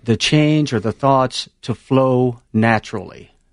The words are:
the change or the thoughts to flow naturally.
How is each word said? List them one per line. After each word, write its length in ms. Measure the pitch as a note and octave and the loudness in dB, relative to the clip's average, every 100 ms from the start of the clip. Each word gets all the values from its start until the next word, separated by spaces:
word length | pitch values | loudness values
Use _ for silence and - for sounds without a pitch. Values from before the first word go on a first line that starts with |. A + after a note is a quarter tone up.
the 140 | - A2 | -2 -2
change 560 | - D3+ D3+ D3+ D3 | 2 2 4 2 0
or 80 | A#2 | -2
the 120 | - | -4
thoughts 560 | - C3+ C3+ B2+ - - _ | -2 0 2 0 -6 -14 _
to 120 | - | -10
flow 640 | A2+ _ C3 C3 B2+ B2+ A#2 _ | -10 _ 0 2 2 0 -4 _
naturally. 800 | A2 A2+ A2 - G#2+ F#2 B1 - _ _ | 0 2 0 -4 -12 -14 -18 -20 _ _